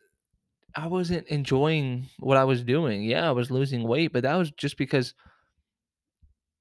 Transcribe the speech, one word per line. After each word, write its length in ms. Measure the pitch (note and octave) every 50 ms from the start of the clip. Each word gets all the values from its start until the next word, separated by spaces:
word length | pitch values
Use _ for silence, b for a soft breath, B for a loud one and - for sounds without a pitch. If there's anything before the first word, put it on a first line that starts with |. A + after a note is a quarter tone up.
| _ _ _ _ _ _ _ _ _ _ _ _ _ _ -
I 100 | D3+ D#3
wasn't 400 | E3 F3+ F#3 F3+ E3 F3 E3 - -
enjoying 800 | D3+ C#3+ C3+ - C#3 C3 C#3+ D#3 D#3+ D#3 C#3 C3 B2 B2 C3 C3 - -
what 180 | - C3 C3+
I 80 | C3+ C3+
was 180 | C3 C3 A#2+ B2
doing. 400 | A#2+ B2+ D#3+ E3+ C3 G#2 G2 G#2
Yeah, 240 | A2 A#2+ D#3+ E3 D#3+
I 40 | C3
was 180 | B2 A#2+ A#2+
losing 340 | B2+ C3 C#3 C3+ C3 A#2+ A2+
weight, 280 | A2+ A#2+ D3+ E3 D#3 -
but 100 | B2 A#2+
that 140 | C3 D#3
was 160 | F#3 F3+ D3+ -
just 240 | - - C#3+ - -
because, 360 | C#3+ - - C#3 B2 - - b b b b b b b b b _ _ _ _ _ _ _ _ _ _ _ _ _ _ _ _ _ _ _ _